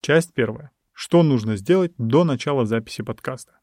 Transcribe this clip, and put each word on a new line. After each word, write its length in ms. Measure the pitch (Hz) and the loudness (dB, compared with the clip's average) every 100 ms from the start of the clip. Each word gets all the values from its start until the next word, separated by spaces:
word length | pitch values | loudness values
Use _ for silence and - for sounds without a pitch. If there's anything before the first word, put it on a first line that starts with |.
Часть 320 | - 156 165 | 2 0 0
первая. 380 | - 113 110 - _ _ | -4 -4 -4 -16 _ _
Что 320 | - - 175 | -20 0 4
нужно 320 | 160 131 107 107 | 4 2 0 -4
сделать 360 | 101 185 180 _ | 0 0 0 _
до 240 | 113 139 | 0 2
начала 440 | 170 127 - 139 113 | 2 0 -2 -2 0
записи 360 | 113 113 - | -2 -6 -12
подкаста? 560 | 110 123 - 127 - _ | -10 -8 -10 -12 -16 _